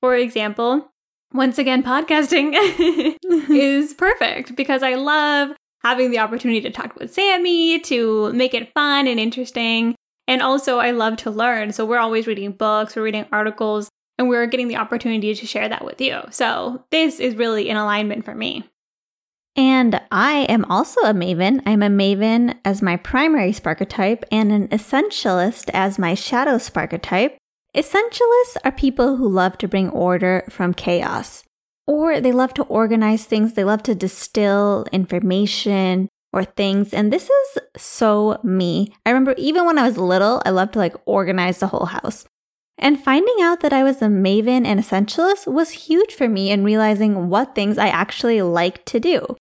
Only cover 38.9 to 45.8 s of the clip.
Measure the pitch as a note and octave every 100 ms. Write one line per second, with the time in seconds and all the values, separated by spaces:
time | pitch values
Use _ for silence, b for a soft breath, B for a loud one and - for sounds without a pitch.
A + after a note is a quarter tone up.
38.9 | B - B3+ C4 C4 C#4 D#4+ F4 D#4 B3
39.9 | G#3+ F3+ F#3+ G3+ B3 - F#3 G3 A3+ F3+
40.9 | - - G3+ F#3 F#3 F3+ F3+ G3 - F3
41.9 | F#3+ - - - _ _ _ _ - C4+
42.9 | C#4+ C#4 C4+ G4+ A#4+ E4+ F4 D4+ C#4 C4+
43.9 | C4+ A3 G3+ F#3+ G3+ A3 B3+ A#3 G3+ G#3+
44.9 | F#3+ G#3 - F4 G4 - C4+ D#4+ -